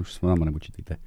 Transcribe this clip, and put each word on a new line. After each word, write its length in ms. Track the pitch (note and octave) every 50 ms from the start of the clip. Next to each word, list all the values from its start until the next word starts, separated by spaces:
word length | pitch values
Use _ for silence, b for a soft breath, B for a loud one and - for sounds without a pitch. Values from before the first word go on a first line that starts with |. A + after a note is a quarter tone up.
už 120 | F2+ -
s 80 | - -
náma 240 | F2+ F2 F2+ E2+ D#2+
nepočítejte. 520 | D#2 D2 D2+ - - - - - - D#2 - -